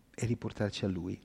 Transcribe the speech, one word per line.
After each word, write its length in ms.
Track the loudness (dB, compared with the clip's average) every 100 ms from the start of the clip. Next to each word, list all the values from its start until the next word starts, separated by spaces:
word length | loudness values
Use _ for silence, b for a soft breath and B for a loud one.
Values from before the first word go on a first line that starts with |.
| -18
e 120 | -4 0
riportarci 580 | 0 -2 0 0 2
a 40 | 0
lui. 320 | 0 -2 -4